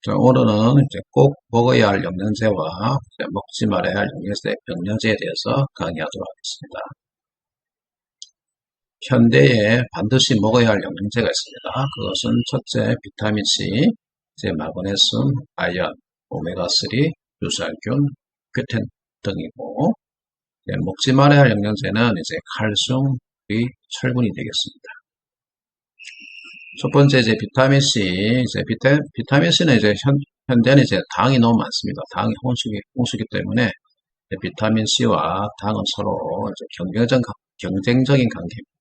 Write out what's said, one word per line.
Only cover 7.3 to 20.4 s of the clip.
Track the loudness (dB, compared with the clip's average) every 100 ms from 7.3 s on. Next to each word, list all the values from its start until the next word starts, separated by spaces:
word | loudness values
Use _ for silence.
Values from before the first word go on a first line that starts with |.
| _ _ _ _ _ _ _ _ _ -20 _ _ _ _ _ _ _ 0
현대에 | 4 6 6 6 6 4 2 0
반드시 | -6 0 2 2 2
먹어야 | 2 4 4
할 | 2
영양제가 | -2 -8 -6 -2
있습니다. | -2 -2 -6 -12 -10 -4 -6 -4
그것은 | -6 -4 0 0 0
첫째, | -4 -4 -2 0 -2
비타민 | -6 -6 -2 -2 0
C, | -2 0 2 2 0 _ _ _ _
이제 | -4 -4
마그네슘, | -6 -6 -6 0 0 2 0 0 -6 -6
아연, | -4 -2 -4 -6 _ _ _
오메가쓰리, | -8 -6 -6 -2 0 0 0 0 -2 _ _
유산균, | -6 -4 -6 -8 -4 0 0 -2 _ _ _ -8
규텐 | -4 -4 -6 _ _ _
등이고, | -6 -6 -8 -12 -12 -2 -2 -2 _ _ _ _